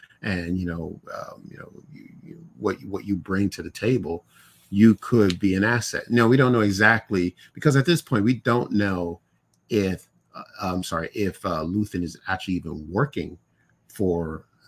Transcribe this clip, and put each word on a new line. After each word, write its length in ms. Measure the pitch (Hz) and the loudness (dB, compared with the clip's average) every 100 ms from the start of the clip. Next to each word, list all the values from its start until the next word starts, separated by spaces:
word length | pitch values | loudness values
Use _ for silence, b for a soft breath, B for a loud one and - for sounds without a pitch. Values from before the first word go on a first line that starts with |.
| b b | b b
and, 360 | 110 92 85 92 | -6 -4 -4 -4
you 80 | 87 | -4
know, 340 | 85 80 - - | -6 -10 -12 -16
um, 280 | - - - - | -14 -14 -16 -20
you 80 | - | -20
know, 140 | - - - | -20 -20 -20
you, 160 | - - - | -20 -20 -20
you, 200 | - - - - | -20 -20 -20 -6
what, 240 | 104 - | -4 -4
what 200 | - 95 | -6 -8
you 100 | 101 | -4
bring 340 | 95 85 95 101 | -6 -2 -2 -2
to 120 | - | -4
the 80 | 85 | -12
table, 540 | - 107 127 78 85 - b b b b | -4 -2 0 -2 -8 -12 b b b b
you 240 | 101 113 104 | 6 6 6
could 420 | - 120 101 87 | 2 4 4 2
be 160 | 101 | 0
an 100 | 92 | 2
asset. 400 | 104 120 - - - | 2 0 -2 -8 0
No, 180 | 120 113 | 4 6
we 80 | 131 | 6
don't 160 | 127 | 6
know 80 | 120 | 4
exactly, 720 | 104 95 107 113 - 98 87 b b | 2 4 4 4 0 -2 -2 b b
because 220 | - 156 139 | -2 2 4
at 100 | 131 | 4
this 160 | 165 | 0
point, 220 | - 117 | 0 0
we 100 | 104 | 2
don't 380 | 120 123 120 - | 0 0 0 0
know 480 | 104 101 92 87 85 _ _ _ _ - | 0 0 -2 -4 -8 _ _ _ _ -4
if, 380 | 110 95 87 - _ _ | -2 0 -4 -10 _ _
uh, 80 | - - - | -20 -20 -10
I'm 220 | 95 90 | -6 -6
sorry, 260 | 90 82 82 | -4 -6 -6
if, 300 | - 98 - 95 | -4 -4 -4 -6
uh, 160 | 82 | -4
Luthen 380 | 80 98 104 92 | -4 -4 -4 -4
is 160 | 85 69 - | -8 -8 -8
actually 260 | 95 - | -8 -6
even 320 | 90 80 76 78 | -6 -6 -12 -6
working 480 | 92 139 - 78 - _ _ _ _ _ | -4 -4 -4 -10 -12 _ _ _ _ _
for 560 | - 95 85 82 80 - _ | -4 -2 -2 -4 -10 -16 _